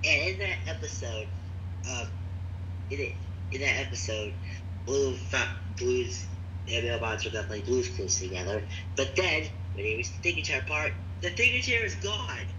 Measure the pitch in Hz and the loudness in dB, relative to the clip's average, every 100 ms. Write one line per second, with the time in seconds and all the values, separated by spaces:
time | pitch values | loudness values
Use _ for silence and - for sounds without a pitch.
0 | - - 190 190 196 185 - - - - | 4 4 4 0 0 -2 -2 -4 -4 -4
1 | - - - - - - - - - - | -4 -4 -4 -6 -6 -6 -6 -4 -4 -4
2 | - - - - - - - - - 139 | -4 -4 -4 -4 -4 -4 -4 -4 -4 -2
3 | 131 - - - - 131 139 - 135 - | -2 -2 -4 -4 -4 0 2 2 2 -2
4 | - 107 104 95 - - - - - 135 | -2 0 -2 -4 -6 -6 -6 -6 0 4
5 | 139 123 - 131 113 - - - 127 127 | 4 2 0 2 2 0 -4 0 2 4
6 | 123 - - - - - - 117 117 117 | 2 -2 -4 -6 -6 -6 -2 0 2 2
7 | 113 107 110 107 104 107 101 127 120 - | 0 0 0 -2 -2 -2 2 4 4 0
8 | 95 90 92 92 90 104 95 - - - | 2 2 2 -2 0 0 0 -6 -4 2
9 | 135 - 180 156 156 - - - 107 110 | 2 4 4 4 2 -4 -4 -2 0 0
10 | 123 - 170 160 - 143 151 151 151 - | -2 0 0 0 0 0 0 0 0 -2
11 | - - 180 - 240 247 254 233 214 - | -6 -2 -2 6 6 6 4 2 2 0
12 | 196 214 240 - - | -2 -2 -2 -4 -4